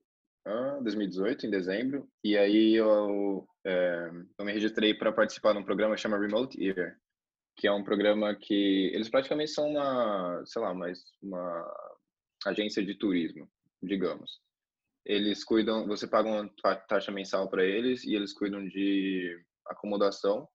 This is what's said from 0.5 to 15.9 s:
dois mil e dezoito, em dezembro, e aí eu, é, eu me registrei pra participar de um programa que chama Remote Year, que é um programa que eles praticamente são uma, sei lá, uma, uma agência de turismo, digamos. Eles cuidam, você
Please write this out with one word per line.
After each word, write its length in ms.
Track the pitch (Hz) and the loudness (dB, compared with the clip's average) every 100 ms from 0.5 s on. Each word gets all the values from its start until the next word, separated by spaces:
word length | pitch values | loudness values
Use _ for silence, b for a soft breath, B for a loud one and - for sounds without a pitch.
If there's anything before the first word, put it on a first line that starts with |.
| 110 135 143 | -4 -4 -4
dois 140 | 117 | -4
mil 120 | 104 98 | -2 -2
e 40 | |
dezoito, 340 | 92 98 143 | -2 -2 -2
em 60 | 117 | -2
dezembro, 580 | 98 90 98 131 139 - _ | -2 0 -2 -2 -4 -10 _
e 140 | 104 104 | 2 4
aí 360 | 101 107 110 110 | 6 6 6 6
eu, 680 | 110 107 104 101 101 95 - _ 98 | 6 6 4 0 0 -2 -6 _ -2
é, 440 | 92 90 87 85 87 90 - | 2 2 0 -6 -10 -14 -10
eu 60 | |
me 80 | 101 | -4
registrei 420 | 104 107 110 107 | 0 0 2 2
pra 160 | 107 110 | 4 0
participar 420 | 110 107 - 107 | 2 0 2 0
de 60 | 104 | 2
um 60 | |
programa 320 | 98 98 107 104 | 0 0 0 0
que 40 | |
chama 200 | 110 104 | 0 0
Remote 420 | 101 107 135 - | 0 -2 -2 -2
Year, 340 | 95 95 85 - _ _ _ _ _ - | -2 -2 -4 -8 _ _ _ _ _ -2
que 100 | 104 | 0
é 60 | |
um 100 | 101 | 0
programa 500 | 98 104 104 107 104 101 | 0 2 4 4 0 -2
que 560 | - 101 101 95 92 | 0 2 4 4 2
eles 140 | 95 110 | -2 0
praticamente 420 | 135 135 151 151 | 0 0 -2 -2
são 200 | - 147 | -2 -2
uma, 720 | 147 139 127 113 101 90 87 - | 0 0 0 0 -2 -2 -6 -6
sei 160 | 117 | -6
lá, 80 | 107 | -4
uma, 160 | 92 87 90 - _ | -4 -6 -8 -14 _
uma 540 | 98 90 90 85 82 - - - _ _ _ - 101 | -10 -8 -6 -6 -8 -12 -16 -20 _ _ _ -8 -4
agência 380 | 95 104 107 | -2 -2 -2
de 100 | 95 | -4
turismo, 540 | 98 107 90 80 - - _ _ _ | -2 0 0 0 -6 -20 _ _ _
digamos. 580 | 90 98 90 76 - - _ _ _ _ _ _ | -4 -2 -2 -4 -10 -20 _ _ _ _ _ _
Eles 380 | - 104 104 98 | -2 0 0 -2
cuidam, 440 | - 113 107 110 | 0 2 2 0
você 200 | 98 | -2